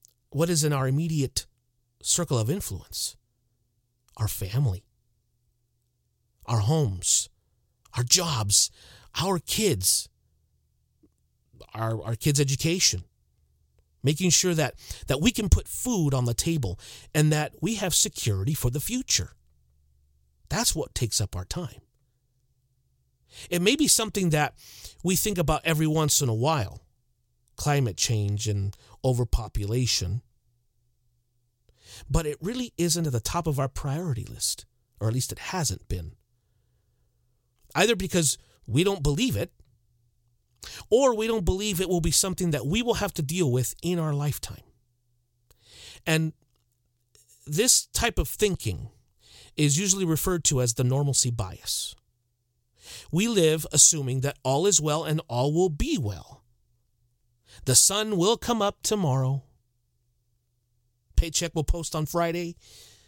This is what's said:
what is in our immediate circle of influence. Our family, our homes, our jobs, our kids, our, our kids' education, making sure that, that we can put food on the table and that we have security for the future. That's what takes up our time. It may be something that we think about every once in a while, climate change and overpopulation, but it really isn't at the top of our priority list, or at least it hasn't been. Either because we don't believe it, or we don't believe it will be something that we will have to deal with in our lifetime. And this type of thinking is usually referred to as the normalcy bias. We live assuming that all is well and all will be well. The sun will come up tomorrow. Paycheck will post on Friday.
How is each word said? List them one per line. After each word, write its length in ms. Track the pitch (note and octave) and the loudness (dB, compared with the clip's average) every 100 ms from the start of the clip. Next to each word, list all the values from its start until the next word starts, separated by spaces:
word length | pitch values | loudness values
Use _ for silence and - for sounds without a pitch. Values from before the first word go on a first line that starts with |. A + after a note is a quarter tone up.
| - _ _ | -20 _ _
what 200 | C3+ E3+ | -2 0
is 120 | E3+ | 2
in 100 | D3+ | 2
our 140 | C#3+ C3+ | 0 0
immediate 600 | C#3 E3 D#3+ C3 - - _ _ _ _ _ | 0 0 -2 -2 -4 -10 _ _ _ _ _
circle 360 | - - E3+ B2+ | -4 -2 0 0
of 120 | A2 | 0
influence. 640 | B2+ - - - - - - _ _ _ _ _ _ _ _ _ - | -4 -6 -10 -12 -10 -10 -12 _ _ _ _ _ _ _ _ _ -8
Our 100 | G#2+ | -6
family, 540 | - F#2+ A#2 C#3 F#2 _ _ _ _ _ _ _ _ _ _ _ _ _ _ _ _ - | -6 -4 0 0 -2 _ _ _ _ _ _ _ _ _ _ _ _ _ _ _ _ -2
our 140 | A2+ | 0
homes, 680 | G#2 D#3+ C3 F2+ - - - _ _ _ _ _ _ | 2 2 0 -2 0 0 -2 _ _ _ _ _ _
our 80 | - | -4
jobs, 680 | B2 - E3+ B2+ G2+ G2 - - - - - - | 2 4 4 -2 2 2 2 -4 -20 -20 -10 -4
our 180 | - F3+ | 0 0
kids, 720 | - - G#3+ G#2 F#2 - - _ _ _ _ _ _ _ _ _ _ _ _ _ _ - - | -2 0 2 2 2 0 -2 _ _ _ _ _ _ _ _ _ _ _ _ _ _ -20 -16
our, 280 | A2+ A2+ A2+ | -6 -4 -4
our 140 | - A#2+ | -6 -2
kids' 240 | D#3 C#3 | 0 2
education, 640 | C#3 C3+ E3 F3+ - F2 - _ _ _ _ _ _ _ _ _ | 0 0 0 2 2 0 -10 _ _ _ _ _ _ _ _ _
making 280 | C3 D#3 F3+ | -2 0 2
sure 240 | - F#3 | 2 2
that, 200 | E3 C3+ - - - - | 0 -2 -4 -16 -16 -4
that 120 | C#3 | 2
we 100 | G3+ | 2
can 200 | B3+ G3+ | 2 2
put 180 | - - | 2 2
food 460 | - B3+ A3 D3 | -6 -2 0 2
on 100 | C3 | 2
the 80 | A#2+ | 0
table 480 | A#2 E3+ E3 G2+ F2 - - - | 0 0 0 -2 -6 -12 -20 -4
and 160 | D#3 D3+ | 2 4
that 260 | D3+ D3+ - | 2 -2 -4
we 140 | F#3 | -4
have 200 | G#3+ F#3+ | -2 0
security 600 | - C#3+ - - G2 G2+ | 0 0 -2 -2 0 0
for 160 | D#3 B2 | 0 0
the 100 | C#3 | -2
future. 520 | - B3 - - F3 - _ _ _ _ _ _ _ _ _ _ _ | -4 -6 -2 -2 -2 -12 _ _ _ _ _ _ _ _ _ _ _
That's 260 | F3 A#3 | 0 0
what 200 | - - | 0 -6
takes 260 | - A2+ - | -4 -2 -2
up 160 | G#2 F#2+ | -4 -6
our 80 | |
time. 380 | F2+ - F3 - _ _ _ _ _ _ _ _ _ _ _ _ _ _ _ - - | -10 -10 -10 -14 _ _ _ _ _ _ _ _ _ _ _ _ _ _ _ -20 -4
It 100 | E3+ | 2
may 160 | F3+ C#4+ | 2 4
be 100 | D4 | 4
something 440 | - A3 G#3 F3+ | 2 2 0 2
that 240 | D3+ D3 - - - - - | 2 0 -4 -20 -20 -20 -6
we 100 | F3 | -2
think 220 | F#3+ G#3+ G3 | 0 0 0
about 240 | D3 D3+ | 0 0
every 240 | E3 D#3 D#3 | 0 0 2
once 360 | D#3 D3+ - | 2 2 2
in 80 | C3+ | 0
a 40 | |
while, 460 | A2 C3+ D#3 G2 - _ _ _ _ _ _ _ - | 0 2 0 -2 -10 _ _ _ _ _ _ _ -6
climate 420 | D3 C#3+ B2 F2 | 0 2 0 -2
change 500 | - A2 G2+ G#2 A2 | -2 0 0 -2 -2
and 260 | G2+ G2 - - - | -2 -4 -8 -20 -4
overpopulation, 1200 | C3 B2 B2 - G#2+ - G2+ A#2+ A#2+ - F2+ A2 - _ _ _ _ _ _ _ _ _ _ _ _ _ _ _ - - - | -2 0 2 0 0 -4 -2 -2 0 -2 -2 -6 -8 _ _ _ _ _ _ _ _ _ _ _ _ _ _ _ -20 -20 -2
but 160 | C#3 D3+ | -2 -2
it 100 | - | -6
really 320 | F3 B3+ A#3+ - | -6 -6 -8 -2
isn't 300 | E3+ E3 D#3+ | -2 0 -2
at 60 | |
the 80 | A#2+ | -2
top 260 | - E3+ E3 | -2 -4 -2
of 120 | C#3 | -2
our 100 | C3+ | -4
priority 560 | - C#3 C#3+ F3+ A#2 | -4 -6 -4 -4 -6
list, 420 | - - - - - _ _ _ | -8 -8 -6 -6 -12 _ _ _
or 80 | A2 | -2
at 60 | |
least 180 | B2 - | -2 -4
it 60 | - | -8
hasn't 500 | - F#3 C#3 F#2+ - | -6 -4 -4 -6 -8
been. 240 | F2+ D#2+ - _ _ _ _ _ _ _ _ _ _ _ _ _ _ _ | -8 -8 -16 _ _ _ _ _ _ _ _ _ _ _ _ _ _ _
Either 220 | - G#3 G#3+ | 2 2 2
because 400 | F#3 F3 D3+ - _ _ - | 0 0 0 -2 _ _ -2
we 180 | A#2+ | 2
don't 180 | F#3+ G3 | 2 2
believe 320 | D3 C#3+ B3 | 0 2 0
it, 160 | G#2 - _ _ _ _ _ _ _ _ _ _ _ - - - | 0 -4 _ _ _ _ _ _ _ _ _ _ _ -18 -16 2
or 240 | A#3 C4+ | 4 6
we 120 | A3 A3+ | 4 0
don't 180 | A3+ | 0
believe 360 | F3 F#3 G#3+ F3 | 0 0 -2 -2
it 80 | F3+ | 0
will 120 | F3 | 0
be 100 | E3 | 2
something 400 | - G3 F3+ F3+ | 2 0 0 0
that 160 | D3 C3+ | 0 0
we 160 | G#3 | 0
will 120 | A#3+ | 0
have 200 | G#3 G3+ | 0 -2
to 80 | - | -4
deal 280 | C#3 F3 D3+ | -4 0 2
with 240 | B2 A#2+ - | 2 -2 -4
in 160 | E3+ F3+ | -2 -2
our 140 | D#3 | 0
lifetime. 520 | C#3+ D3 - - - - _ _ _ _ _ _ _ _ _ _ - - - - | -2 -2 -4 -10 -14 -20 _ _ _ _ _ _ _ _ _ _ -20 -20 -10 0
And 260 | D#3+ D#3+ - _ _ _ _ _ _ _ - _ _ - | 0 0 -6 _ _ _ _ _ _ _ -20 _ _ -6
this 400 | D3+ B3+ - - | 0 4 4 2
type 320 | - A#3 - | 0 0 0
of 100 | D3+ | -4
thinking 600 | - G#3 F3+ A2 F#2 - - _ _ - - - - | 0 0 2 -4 -6 -10 -18 _ _ -20 -20 -14 0
is 220 | D3 C#3+ | 2 2
usually 260 | G3+ F#3+ | 0 0
referred 400 | F3 D#3 - F3 | 2 0 0 0
to 160 | - C3+ | 0 0
as 140 | B2 | 0
the 100 | - | 0
normalcy 460 | B2 C3+ C#3+ C3 B2 | 0 2 0 0 0
bias. 640 | A#2 F#2 - - - - - _ _ _ _ _ _ _ _ - - - | -2 -6 -8 -8 -6 -8 -14 _ _ _ _ _ _ _ _ -20 -20 -4
We 160 | D#3+ A3+ | 0 2
live 400 | G#3+ D#3+ D#3+ - | 4 4 2 0
assuming 480 | D3 - D#3+ C3 C3 | 4 6 4 -2 -2
that 180 | C3+ - | -2 -2
all 240 | C3 C#3 G3 | 0 2 4
is 140 | - | 2
well 240 | D3+ D3+ | 2 -2
and 160 | D#3 D#3 - | 0 -4 -2
all 240 | A#2 C#3 | 0 2
will 180 | D#3+ F#3 | 2 2
be 260 | D3 C4+ C4+ | 0 -2 0
well. 440 | A2 F2+ - - _ _ _ _ _ _ _ _ _ _ _ - | -2 -6 -14 -20 _ _ _ _ _ _ _ _ _ _ _ -10
The 100 | - | 2
sun 420 | - - G3 G#3+ G3 | 4 4 2 0 2
will 200 | F#3 A#3 | 2 2
come 240 | - A#3 | 0 0
up 220 | G3+ - | 0 -2
tomorrow. 600 | - G#3+ E3 C3 C3 C#3 - _ _ _ _ _ _ _ _ _ _ _ _ _ _ _ _ - | -2 0 2 2 0 -2 -6 _ _ _ _ _ _ _ _ _ _ _ _ _ _ _ _ 2
Paycheck 380 | E3+ - E3+ | 2 0 -2
will 100 | E3 | -2
post 300 | C#3+ E3+ D#3+ D#3+ | 0 -2 -2 -4
on 100 | D#3 | -2
Friday. 500 | E3+ E3+ E3+ E3+ E3+ - - - - | 0 0 -2 -6 -10 -20 -20 -20 -20